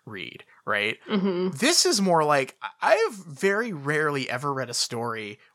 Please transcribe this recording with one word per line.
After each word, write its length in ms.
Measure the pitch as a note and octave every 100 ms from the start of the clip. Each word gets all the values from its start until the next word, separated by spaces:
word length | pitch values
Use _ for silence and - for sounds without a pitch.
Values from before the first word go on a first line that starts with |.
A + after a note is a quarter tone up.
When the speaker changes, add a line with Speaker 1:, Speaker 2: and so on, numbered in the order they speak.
| -
Speaker 1:
read, 380 | G2+ C#2 - - _ -
right? 320 | G#2 G#2 - -
Speaker 2:
Mm-hmm. 460 | G#3 G3 F3+ F#3 C#3+
Speaker 1:
This 280 | C4+ F4 F#4
is 160 | A#3
more 220 | F#3+ E3 D3+
like, 320 | C#3+ C3 -
I, 80 | - -
I 140 | - G#4+
have 180 | A4+
very 580 | G#3 F3 C3+ G3 G3+ A#3+
rarely 580 | D#3+ C#3 D3+ D#3 C#3+ B2+
ever 240 | B2+ C#3+
read 160 | C3+ A#2+
a 40 |
story 640 | A#2 - A#2+ A#2 A2+ G#2 G#2 _